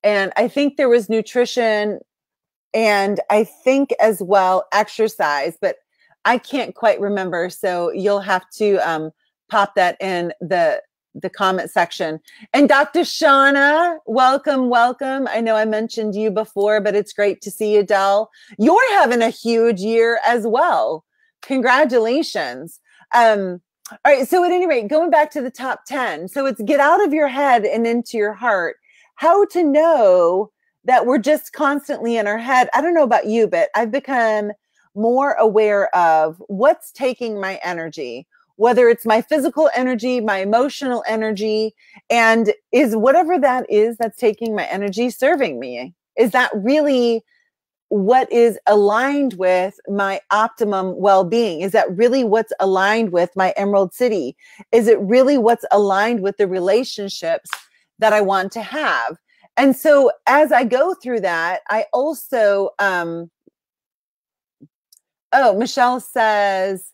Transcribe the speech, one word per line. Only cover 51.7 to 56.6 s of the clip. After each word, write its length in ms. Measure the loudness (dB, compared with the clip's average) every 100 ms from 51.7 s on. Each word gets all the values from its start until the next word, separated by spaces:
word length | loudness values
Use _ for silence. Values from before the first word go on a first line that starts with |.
that 240 | 0 -2 0
really 280 | 2 2
what's 280 | 2 0 -2 -2
aligned 540 | 0 0 0 0 0
with 180 | -2 -2 0
my 160 | -2 0
Emerald 360 | 0 0 0
City? 440 | -2 -2 -2 -6 -10 _ -20 0
Is 160 | 2 4
it 100 | 2
really 380 | 4 2 4 4
what's 260 | 2 0 0
aligned 500 | 0 2 0 0 -2
with 160 | -4 -2
the 120 | -2
relationships 1000 | -2